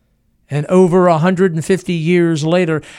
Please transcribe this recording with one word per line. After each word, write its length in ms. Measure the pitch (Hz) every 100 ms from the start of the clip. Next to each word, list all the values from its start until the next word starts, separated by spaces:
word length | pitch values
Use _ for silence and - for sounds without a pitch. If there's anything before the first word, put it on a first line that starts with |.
| _ _ _ _ _
And 160 | 143 151
over 400 | 185 185 180 180
a 120 | 160
hundred 360 | 175 180 190
and 100 | 160
fifty 300 | - 185 -
years 500 | 175 156 180 170 160
later, 380 | 156 175 175 156 -